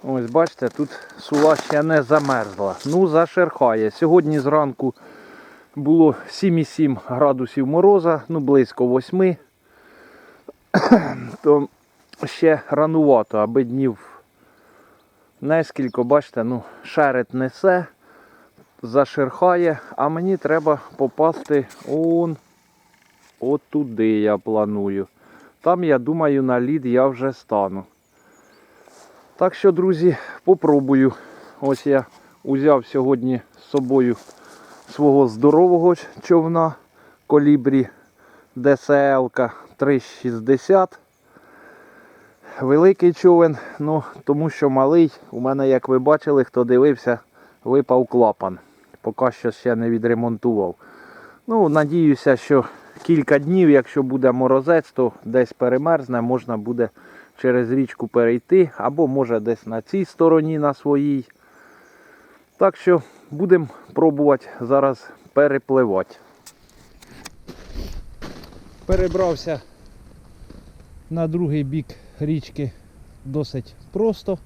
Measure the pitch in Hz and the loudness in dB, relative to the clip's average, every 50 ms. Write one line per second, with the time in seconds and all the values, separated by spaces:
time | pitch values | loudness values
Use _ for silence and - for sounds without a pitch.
0 | - 131 135 131 120 113 120 160 165 170 - - 127 120 - - 147 139 - - | -6 -4 -6 -4 -6 -2 0 0 0 0 -4 -6 -8 -6 -4 -6 -8 -8 -8 -20
1 | - - - - - - 151 143 147 156 156 139 - - 156 147 151 160 160 151 | -20 -20 -20 -20 -10 -4 -2 2 4 4 2 2 -2 -4 -4 -2 -2 0 0 0
2 | 135 117 151 151 147 139 135 120 110 104 95 90 101 98 90 - - 135 151 180 | 2 2 0 0 2 0 -2 -4 -4 -8 -8 -6 -6 -6 -6 -8 -8 -2 0 0
3 | 190 170 151 160 170 165 - 185 180 160 - - 139 120 113 110 110 110 - - | 0 2 2 0 0 0 0 -2 -2 -2 0 0 0 0 0 0 -2 -4 -2 -2
4 | 170 156 170 180 156 147 156 151 127 139 147 156 151 139 127 _ 139 131 - _ | 0 4 4 4 4 2 -4 -2 -2 0 0 0 -2 -2 -6 _ -6 -6 -6 _
5 | - - - - - - - - - - - - _ _ _ 147 143 147 160 165 | -20 -20 -20 -20 -20 -20 -20 -20 -20 -20 -20 -20 _ _ _ -6 0 2 4 6
6 | 160 156 135 - - - - - - 196 170 165 151 - - - 156 143 131 110 | 6 4 4 0 -10 -18 -10 -2 0 0 2 0 -2 -4 -2 -2 -2 -2 -2 -4
7 | - - 127 123 147 143 135 127 127 120 - 143 135 131 147 165 180 196 202 190 | -8 -10 -2 0 2 2 2 0 -4 -6 -4 -4 -2 0 0 2 4 4 4 4
8 | 165 170 160 151 - - 165 160 143 131 143 139 127 - - - 123 123 123 131 | 2 0 -2 -2 -4 -6 -6 -4 0 2 2 2 2 0 -2 -4 -2 0 0 -2
9 | 127 - - 185 190 185 170 - _ _ _ _ _ _ _ _ _ _ _ - | -2 -4 -2 0 0 0 -2 -4 _ _ _ _ _ _ _ _ _ _ _ -20
10 | - - - - - - _ _ _ - - _ _ _ - 202 - - 247 208 | -20 -20 -20 -20 -20 -20 _ _ _ -20 -20 _ _ _ -2 -2 4 4 4 4
11 | 160 139 131 127 127 120 - - - 151 147 147 143 - _ _ _ _ _ _ | 4 -2 -8 -10 -12 -14 -16 -4 2 2 2 2 2 -4 _ _ _ _ _ _
12 | _ _ - _ - 131 - - - 160 156 143 - - 147 147 151 156 160 160 | _ _ -14 _ -12 -12 -6 0 2 2 2 0 -2 -6 -2 -2 -2 0 2 2
13 | 151 143 135 117 107 _ - 107 107 110 117 135 131 117 120 135 135 131 110 - | 4 4 4 4 2 _ -2 -2 -2 0 0 -2 -2 -2 -4 -2 -2 -2 -4 -6
14 | - - - - _ _ _ _ _ _ _ _ _ _ _ _ _ _ _ _ | -16 -20 -20 -20 _ _ _ _ _ _ _ _ _ _ _ _ _ _ _ _
15 | _ _ _ _ _ _ _ _ - 139 156 165 160 - - - 135 123 - - | _ _ _ _ _ _ _ _ -4 -2 0 0 -2 -4 -6 -6 -6 -6 -4 -4
16 | 123 120 143 147 139 - - 123 113 120 127 120 107 - - - - - - 165 | -2 0 0 0 0 -2 -8 -6 -4 -4 -6 -6 -8 -14 -20 -20 -20 -6 -2 0
17 | 151 139 131 127 120 _ - 127 131 131 - - - 190 180 180 170 - _ _ | 0 0 0 -2 -4 _ -6 -6 -6 -6 -6 -2 0 2 2 2 -2 -6 _ _
18 | _ _ _ _ _ _ _ _ _ _ _ _ _ _ _ _ - 117 113 139 | _ _ _ _ _ _ _ _ _ _ _ _ _ _ _ _ -14 -2 0 0
19 | 139 - - - 139 127 - - 180 180 180 175 175 170 156 127 - - - - | 0 0 -2 -4 -4 -4 -2 0 0 2 2 2 0 0 -2 -4 -10 -16 -6 -4
20 | 135 147 160 165 175 190 196 175 - 143 156 165 151 156 151 135 - - - - | -4 -4 -4 -4 -4 -4 -4 -4 -2 -2 -2 0 0 -2 -2 -2 -4 -18 -6 -4
21 | 135 127 - - 156 160 160 - - - 151 143 127 - - - - - 135 156 | -4 -4 -2 0 0 0 0 -4 -6 -2 -2 -2 -2 -4 -14 -18 -10 -8 -4 -4
22 | 165 165 170 170 170 170 156 - _ _ _ _ _ _ _ _ _ _ _ _ | -2 0 0 0 -2 -4 -6 -10 _ _ _ _ _ _ _ _ _ _ _ _
23 | _ _ _ _ _ _ _ _ - 127 143 143 _ _ - 151 147 127 113 107 | _ _ _ _ _ _ _ _ -4 -4 -4 -4 _ _ -6 -6 -6 -6 -4 -2
24 | 110 110 110 104 104 107 104 98 _ - 110 107 107 104 104 104 101 98 98 98 | 0 0 0 0 0 0 -2 -2 _ -4 -2 -2 -2 -2 -4 -4 -4 -4 -4 -6
25 | 95 - _ _ _ _ - - - - _ _ - 156 180 180 180 160 143 131 | -8 -10 _ _ _ _ -20 -20 -20 -20 _ _ -2 -2 -2 -2 0 0 0 0
26 | 120 127 156 170 160 147 143 139 131 127 123 123 123 123 151 160 127 127 120 123 | 0 -4 -4 -2 0 0 0 0 0 0 0 -2 -2 -2 -4 -4 -2 0 0 2
27 | 131 139 131 117 131 135 127 - _ _ 110 104 98 98 95 95 92 _ _ _ | 2 0 0 -2 -6 -6 -6 -8 _ _ -2 -2 -2 -2 -4 -10 -12 _ _ _
28 | _ _ _ _ _ _ _ _ _ _ _ _ _ _ _ _ _ _ _ - | _ _ _ _ _ _ _ _ _ _ _ _ _ _ _ _ _ _ _ -20
29 | - _ _ _ _ _ _ - 180 185 185 - - 196 175 160 180 190 185 156 | -20 _ _ _ _ _ _ -2 -2 -2 -2 2 2 2 2 2 0 0 0 2
30 | 170 180 147 - - - - - _ - 185 165 - 156 147 143 139 131 139 131 | 2 0 0 0 -8 -16 -18 -8 _ 2 2 4 4 2 2 2 2 2 2 4
31 | 135 135 120 - - - - - - - - - - 135 139 - - 147 139 131 | 4 2 0 -2 -18 -20 -20 -20 -20 -20 -16 -8 -4 -4 -4 -2 0 0 0 0
32 | 123 - _ _ _ _ _ _ _ - 139 135 139 151 147 131 117 - - 139 | 0 -4 _ _ _ _ _ _ _ -4 -4 0 2 2 2 2 0 -4 -4 -2
33 | 127 131 139 123 117 127 131 120 - _ _ _ _ _ - 143 131 123 135 135 | 0 0 0 0 -2 -4 -4 -6 -8 _ _ _ _ _ -4 -4 -2 0 0 2
34 | 127 120 117 - - - - - - - - - - - - - - - - - | 2 2 -2 -4 -8 -20 -20 -20 -20 -20 -20 -20 -20 -20 -20 -20 -20 -20 -6 0
35 | 147 147 135 143 135 120 107 110 123 147 151 160 180 180 180 170 165 180 175 - | 2 4 4 4 4 2 0 2 2 4 4 6 4 4 2 2 2 2 0 0
36 | - - - - - - 175 170 160 165 170 165 165 160 151 - _ _ _ _ | -6 -20 -20 -20 -2 0 0 2 2 0 -2 -2 -2 -2 -4 -10 _ _ _ _
37 | _ _ _ _ _ _ 143 147 143 147 147 139 120 135 135 135 127 - - _ | _ _ _ _ _ _ 2 2 4 4 2 2 2 0 0 0 -2 -2 -8 _
38 | _ _ _ _ _ _ _ _ _ _ _ 131 123 143 139 - - - 147 143 | _ _ _ _ _ _ _ _ _ _ _ -2 2 2 2 2 0 0 2 2
39 | 139 139 135 135 127 123 _ - 127 117 - - - - _ _ 139 139 143 131 | 2 2 2 0 0 -2 _ -4 -4 -4 -4 -12 -20 -20 _ _ -2 0 0 -2
40 | - - - - - 127 117 113 110 120 135 127 - - 190 190 185 - - - | -2 -8 -20 -10 -8 -8 -6 -6 0 0 0 0 2 2 2 2 2 0 -4 -20
41 | _ _ _ _ _ _ _ - _ _ _ - - - - - - - _ - | _ _ _ _ _ _ _ -20 _ _ _ -20 -20 -20 -20 -20 -20 -20 _ -20
42 | _ _ _ _ _ _ _ _ _ - - - 135 127 139 151 170 190 196 _ | _ _ _ _ _ _ _ _ _ -20 -12 -8 -2 0 2 4 4 4 4 _
43 | 180 175 165 - - 180 175 170 170 160 151 - - - - - 147 151 156 156 | 2 0 0 4 4 6 6 6 4 2 0 -4 -10 -18 -12 -8 -6 -4 -4 -4
44 | - - - - - - 143 147 156 160 - - 151 143 131 135 135 139 160 170 | -4 -8 -18 -14 -4 -4 -2 -2 -2 -4 -4 -2 -2 0 2 2 2 4 4 4
45 | 165 147 - - - - - 117 123 131 135 139 135 135 131 127 - - 131 131 | 4 2 0 -10 -20 -16 -12 -6 -4 -4 -2 0 0 2 0 0 0 0 0 0
46 | 127 143 151 151 - 156 147 139 123 - _ 131 123 120 127 123 135 147 135 - | 4 2 2 2 2 0 0 0 0 0 _ -2 0 2 4 4 4 2 0 0
47 | - 123 120 113 _ _ _ _ _ _ _ _ _ 113 127 143 131 - 127 127 | -2 -4 -4 -4 _ _ _ _ _ _ _ _ _ 0 0 0 2 2 0 0
48 | 127 - - 123 117 107 104 _ - 95 92 92 _ _ _ _ _ _ - _ | 0 0 2 2 2 2 2 _ -6 -8 -8 -10 _ _ _ _ _ _ -20 _
49 | _ 113 107 - 131 127 - - - 117 107 - - 123 117 113 117 117 117 113 | _ -10 -4 -2 -2 -2 -2 -2 -6 -6 -6 -4 -4 -4 -2 -2 -2 -2 -2 -2
50 | 110 120 120 113 117 120 117 104 - 123 117 104 95 87 90 _ - - - - | 0 -2 -2 -2 -2 -6 -6 -4 -2 -2 0 0 -2 -4 -6 _ -20 -20 -20 -20
51 | - - - - - - - _ _ - 226 226 196 160 147 156 151 143 156 175 | -20 -20 -20 -20 -20 -20 -20 _ _ -4 0 0 2 2 2 0 0 0 0 2
52 | 165 151 139 - - 147 131 120 - - 147 135 117 - - - - - - - | 2 2 2 2 2 0 0 0 0 0 0 0 0 -2 -10 -20 -20 -20 -20 -16
53 | - - 170 156 135 - 151 143 143 151 180 190 180 156 143 139 127 - - 147 | -2 0 0 0 2 2 0 0 0 0 2 4 4 6 6 4 2 0 -4 -4
54 | 135 127 131 135 127 127 123 127 131 127 131 135 131 160 170 165 151 - _ - | -4 -2 -4 0 0 0 0 2 0 2 2 0 2 2 0 0 0 -4 _ -2
55 | 127 117 - - - 107 113 127 123 - - _ 127 123 123 131 143 165 165 156 | -2 -2 -2 -8 -14 -2 0 0 0 0 -2 _ -2 -2 0 0 0 0 -2 -2
56 | 135 123 127 120 117 120 127 123 113 120 117 110 104 113 120 120 117 107 _ _ | -2 -4 -4 -4 -2 -2 -4 -4 -4 -6 -8 -8 -6 -8 -4 -4 -4 -4 _ _
57 | - - - - - _ _ _ - 127 123 123 123 113 127 135 135 120 - _ | -20 -20 -20 -20 -20 _ _ _ -2 0 0 0 0 0 -2 -2 -2 -4 -6 _
58 | 120 113 - 120 120 117 117 120 _ _ 185 190 180 151 - - 104 123 143 156 | -12 -4 0 0 2 2 0 -2 _ _ 2 2 2 2 -2 -6 -6 -4 -2 0
59 | 165 135 131 139 135 117 117 113 104 117 117 - _ 107 113 113 - _ - 196 | -2 0 0 -2 -2 -2 -2 -4 -2 -4 -6 -6 _ -10 -10 -10 -10 _ -6 -6
60 | 185 - - - 170 165 160 160 156 160 160 151 147 143 139 - - 147 143 139 | -6 -6 -2 0 2 4 4 2 0 -2 -4 -2 -2 -4 -4 -4 -2 -2 0 0
61 | 143 147 143 135 123 _ _ _ _ _ _ _ _ _ _ _ _ _ _ _ | 0 -2 -4 -4 -6 _ _ _ _ _ _ _ _ _ _ _ _ _ _ _
62 | _ _ _ _ _ _ _ _ _ _ _ _ 190 196 180 - - 185 180 160 | _ _ _ _ _ _ _ _ _ _ _ _ 0 0 0 -2 0 0 0 0
63 | - - _ - _ _ 147 147 185 180 185 175 160 127 - - - _ - - | 0 -6 _ -20 _ _ -8 -6 0 2 2 2 2 -4 -14 -20 -20 _ -2 0
64 | 165 160 147 139 147 147 139 127 - - - - 123 117 135 139 135 139 131 - | 2 2 2 2 2 2 2 0 -2 -14 -14 -12 -4 -2 0 0 0 0 -2 -6
65 | - - - _ _ _ _ 135 147 147 139 135 _ - 135 131 127 110 98 95 | -12 -20 -20 _ _ _ _ 0 0 2 0 -2 _ 0 0 0 2 2 0 -4
66 | 90 _ - - _ _ _ _ _ - _ _ _ _ _ _ _ _ _ - | -4 _ -12 -20 _ _ _ _ _ -20 _ _ _ _ _ _ _ _ _ -20
67 | - - - - - - - - - - - - - - - - - - - - | -20 -20 -20 -20 -20 -20 -20 -20 -20 -20 -20 -20 -20 -16 -14 -14 -12 -12 -14 -14
68 | - - - - - - - - - - - - - - - - - - 185 185 | -16 -16 -18 -18 -18 -18 -18 -20 -20 -20 -20 -20 -20 -20 -20 -18 -4 -2 0 0
69 | 185 180 165 185 190 175 165 - - 175 156 127 - - - _ - - - - | 0 -2 -2 -2 -2 -2 -2 -6 -6 -10 -10 -10 -10 -18 -20 _ -20 -20 -20 -20
70 | - - - - - - - - - - - - - - - - - - - - | -20 -20 -20 -20 -20 -20 -20 -20 -20 -20 -20 -20 -20 -20 -20 -20 -20 -20 -20 -20
71 | - - 160 165 165 160 156 175 180 147 147 151 143 135 139 156 - - - - | -16 -12 -6 -6 -4 -4 -4 -4 -4 -2 -2 -4 -4 -4 -6 -8 -8 -8 -16 -20
72 | - - - - 151 147 165 151 - - - - 147 120 - - - - _ - | -20 -20 -12 -8 -6 -4 -4 -4 -6 -10 -10 -10 -10 -10 -10 -14 -20 -20 _ -20
73 | - - - - - 135 135 151 147 - - 131 117 - - - - - - 196 | -20 -20 -20 -20 -16 -10 -8 -8 -8 -6 -8 -12 -12 -12 -20 -20 -20 -12 -6 -2
74 | 220 226 202 - - - 190 151 - | -2 -2 -2 -4 -6 -8 -8 -8 -8